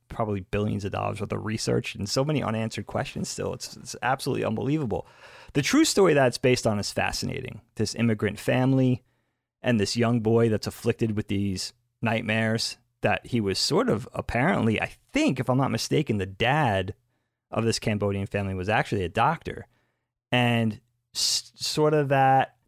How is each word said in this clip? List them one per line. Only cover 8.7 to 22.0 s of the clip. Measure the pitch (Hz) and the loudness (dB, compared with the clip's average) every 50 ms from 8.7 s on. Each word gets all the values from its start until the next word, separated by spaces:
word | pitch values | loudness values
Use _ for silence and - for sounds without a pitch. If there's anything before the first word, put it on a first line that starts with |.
| 135 131 131 127 123 - _ _ _ _ _ _ _ _ _ _ _ _ | 4 4 4 2 2 0 _ _ _ _ _ _ _ _ _ _ _ _
and | - 123 120 107 | -2 0 2 2
this | 101 - - | 2 0 0
young | 117 113 113 120 120 | 0 2 2 2 2
boy | 107 110 113 117 117 113 | 2 4 4 4 4 4
that's | 107 101 - | 2 0 -2
afflicted | 110 - - - 117 110 - 120 113 107 | -6 -8 -4 -2 -2 0 0 0 0 0
with | 104 107 | -2 -2
these | - 104 98 101 101 92 92 - - - _ _ _ _ - | -2 -2 -2 0 -2 -2 -4 -6 -10 -12 _ _ _ _ -6
nightmares | - 113 113 110 110 107 107 110 113 110 110 113 - - - _ _ _ _ - | -2 -2 -2 -2 -2 -2 0 0 0 0 0 0 -2 -4 -8 _ _ _ _ -2
that | - 110 95 - - | 0 0 0 0 -2
he | - 120 117 | -2 -2 0
was | 104 98 92 | 0 0 0
sort | - - - 143 185 262 - | 0 0 0 0 0 2 0
of | 120 104 - - - | 0 -2 -4 -8 -10
apparently, | - - - - 117 131 175 202 - - 113 107 - | -10 -8 -4 -2 0 2 2 2 2 2 2 2 0
I | - - - - _ _ | -2 -4 -8 -12 _ _
think, | - 269 311 285 143 127 | 0 2 2 2 2 0
if | 127 - | 0 0
I'm | 127 | 2
not | 131 135 113 | 2 2 2
mistaken, | 110 110 - - 139 135 151 - 113 101 | 0 -2 -2 0 0 0 2 0 0 -2
the | 92 | -2
dad | 95 95 - 113 120 139 156 151 120 101 95 95 98 - _ _ _ _ _ _ _ _ _ _ - | -4 -4 -2 0 2 2 4 2 2 2 0 0 -2 -6 _ _ _ _ _ _ _ _ _ _ -6
of | - - 113 | -4 0 0
this | 113 107 - | 0 0 0
Cambodian | - 117 107 101 104 101 98 98 98 | 0 -2 -2 0 0 -2 -2 -2 -4
family | - - 101 101 98 95 | -4 -4 -4 -4 -2 -4
was | 92 92 98 | -4 -2 0
actually | 107 123 151 - - 101 90 | 0 0 0 -2 -2 -4 -4
a | 85 | -2
doctor. | - 113 117 147 165 - - - - - - _ _ _ _ _ _ _ _ _ _ _ _ - | 0 2 2 2 0 -2 -6 -10 -10 -12 -14 _ _ _ _ _ _ _ _ _ _ _ _ -2
And | - 123 123 120 117 117 117 110 107 - _ _ _ _ _ _ - | 2 2 4 4 2 2 2 0 -2 -6 _ _ _ _ _ _ -6
s-, | - - - - - - - _ | -4 -2 -2 -2 -2 -4 -8 _
sort | - - - - 151 151 151 156 | -10 -8 -4 0 2 2 4 4
of | 151 | 2